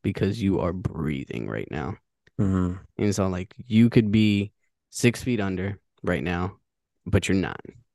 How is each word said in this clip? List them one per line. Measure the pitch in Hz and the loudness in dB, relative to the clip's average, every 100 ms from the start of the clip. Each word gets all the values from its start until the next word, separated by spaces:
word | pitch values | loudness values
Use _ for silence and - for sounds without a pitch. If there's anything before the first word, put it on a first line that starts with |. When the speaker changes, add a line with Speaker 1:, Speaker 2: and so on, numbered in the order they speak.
Speaker 1:
because | 107 - 98 113 | -6 -2 -2 0
you | 98 87 | 0 0
are | 85 | -2
breathing | 90 - - 76 67 - 58 53 | -4 -6 -4 -4 -6 -6 -8 -6
right | 53 - | -8 -6
now." | 78 69 - _ _ _ - | -6 -6 -10 _ _ _ -2
Speaker 2:
Mm-hmm. | 98 92 90 92 - - | 0 2 0 -4 -12 -2
Speaker 1:
And | 104 98 | 0 2
so, | 95 | 0
like, | 90 95 - | -2 -8 -14
you | - 110 117 | 2 6 6
could | 123 104 | 6 4
be | 110 107 101 101 - _ _ _ | 4 4 2 -2 -8 _ _ _
six | - 123 113 | 0 2 2
feet | 131 113 | -2 -2
under | 98 92 98 101 _ _ | -2 -2 -4 -8 _ _
right | - 82 | -2 -2
now, | 80 87 98 - _ _ _ _ 90 | -2 -2 -4 -8 _ _ _ _ 0
but | 98 - | 0 2
you're | 92 | 0
not. | 82 - - - _ | 0 -6 -16 -20 _